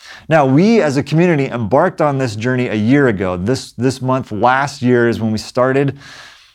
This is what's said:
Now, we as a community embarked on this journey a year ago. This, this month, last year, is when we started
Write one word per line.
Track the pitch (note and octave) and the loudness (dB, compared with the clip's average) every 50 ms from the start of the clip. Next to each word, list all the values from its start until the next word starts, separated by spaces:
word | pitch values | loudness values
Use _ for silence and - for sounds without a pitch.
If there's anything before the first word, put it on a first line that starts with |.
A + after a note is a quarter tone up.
| - - - - - - | -20 -20 -20 -16 -4 0
Now, | D#3 D#3 C#3 | 2 2 4
we | C3+ C3 D3+ F#3+ A3 A#3 G#3+ | 4 4 4 4 4 4 2
as | D#3 D3+ B2+ | 2 0 0
a | C#3+ | -2
community | C#3 - D3+ D#3+ F3+ F3+ E3 C#3 C3+ | -2 0 0 2 2 2 2 0 -2
embarked | - A2 A#2+ A2+ F#2+ B2+ C#3+ E3+ F#3 - - | -4 -4 -6 -2 0 2 2 2 0 0 -2
on | D#3 D3 C#3 C3+ | -2 -2 0 -2
this | C3 A#2+ G#2 | -4 -4 -4
journey | G#2+ G#2+ B2+ B2+ B2 B2 G#2 | -4 -4 -2 -2 -2 -2 -2
a | G#2 | -2
year | A2 G#2 A#2 C3+ D3 C#3 B2 | -2 0 2 4 4 4 2
ago. | G#2 F2+ G2 F#2 F2+ | 2 0 -2 -4 -4
This, | F2+ F2+ A2 C3+ C3 - - | -2 -2 -4 -4 -4 -6 -12
this | - - A#2+ C3+ B2+ C3 | -8 -4 -4 -4 -4 -4
month, | C3 B2+ C3 C3 A#2 - | -4 -4 -2 -4 -4 -6
last | G#2+ G2 A#2 B2 B2+ C3+ C#3+ C#3 - - | -4 -2 0 0 2 0 -2 -4 -6 -4
year, | B2 B2 B2 A#2+ A#2+ A#2+ | 0 2 2 4 2 2
is | A2 G2 | 0 -2
when | A2+ A2 | -2 -4
we | A2 G#2+ | -4 -6
started | - - - B2+ B2+ C3 C3 C#3 C#3+ C#3 - - - - - - - - - - _ _ | -8 -4 -2 0 0 2 0 0 -2 -2 -4 -8 -14 -20 -20 -20 -20 -20 -20 -20 _ _